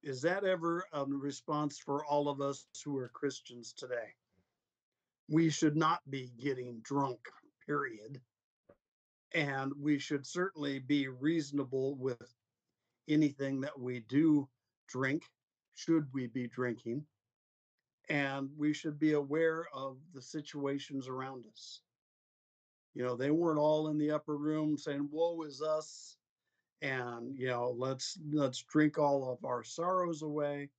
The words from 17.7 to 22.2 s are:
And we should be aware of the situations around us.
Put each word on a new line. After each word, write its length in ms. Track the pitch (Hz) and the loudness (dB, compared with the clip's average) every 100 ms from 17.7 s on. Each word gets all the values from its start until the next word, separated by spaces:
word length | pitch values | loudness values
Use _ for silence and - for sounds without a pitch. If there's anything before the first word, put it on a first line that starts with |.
| _ _ _ - | _ _ _ -2
And 400 | 147 139 139 139 151 | 0 0 -2 -6 0
we 160 | 147 | 0
should 260 | 147 160 147 | 0 -4 0
be 140 | 156 | 4
aware 560 | 147 143 151 160 160 165 | 4 2 4 4 2 -6
of 220 | 139 135 131 160 | -8 -8 -10 -16
the 80 | 147 | -16
situations 840 | 117 156 147 147 139 139 135 139 131 | -8 -8 -8 -2 -2 -2 -4 -6 -4
around 380 | 131 131 131 110 | -6 -6 -10 -14
us. 300 | - - - _ _ _ _ | -18 -18 -18 _ _ _ _